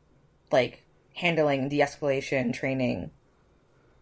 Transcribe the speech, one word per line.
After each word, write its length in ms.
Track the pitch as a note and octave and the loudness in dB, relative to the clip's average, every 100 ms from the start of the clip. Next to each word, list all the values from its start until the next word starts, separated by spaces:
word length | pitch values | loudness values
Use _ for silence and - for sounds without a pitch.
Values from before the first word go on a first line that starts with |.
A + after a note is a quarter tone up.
| _ _ _ _ - | _ _ _ _ 0
like, 320 | C#3 A#2+ - _ _ _ | 2 2 -4 _ _ _
handling, 540 | - F3 D#3+ D3 C#3 C3+ | -4 -2 2 2 2 0
de-escalation 840 | D3 C#3+ - C#3+ C3+ - C3+ A#2 | 2 0 0 -2 -2 0 -2 -2
training 580 | B2 C3+ C3 B2 A2 E2+ - _ _ _ _ _ _ _ _ | -2 -4 0 0 -2 -6 -14 _ _ _ _ _ _ _ _